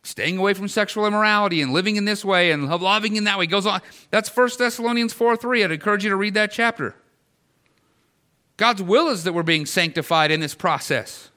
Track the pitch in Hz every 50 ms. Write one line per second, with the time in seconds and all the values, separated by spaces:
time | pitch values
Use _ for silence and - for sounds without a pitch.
0 | _ - - - 107 151 180 185 190 202 202 196 202 196 - 220 208 196 - 214
1 | 214 208 208 208 214 214 214 208 208 196 175 160 143 131 135 170 185 214 214 208
2 | 202 208 214 202 - 196 190 180 175 170 156 147 143 135 165 175 185 185 202 214
3 | 208 214 214 214 208 208 196 196 180 165 175 202 190 208 190 190 - - - -
4 | - _ - 214 214 - - 247 247 240 240 - 247 233 233 - 233 233 240 233
5 | 233 226 - - 233 233 233 226 233 240 254 233 208 175 160 156 - 208 208 208
6 | 190 214 196 190 196 208 196 214 214 208 - - 233 233 226 - 139 104 - _
7 | _ _ _ _ _ _ _ _ _ _ _ _ _ _ _ _ _ _ _ _
8 | _ _ _ _ _ _ _ _ _ _ _ - 214 233 233 196 190 175 202 277
9 | 339 320 254 185 160 185 170 170 165 165 165 156 147 - - 185 175 160 143 165
10 | 156 - 170 160 156 151 156 151 147 143 - - - 180 151 131 - - 147 120
11 | - - - - - - _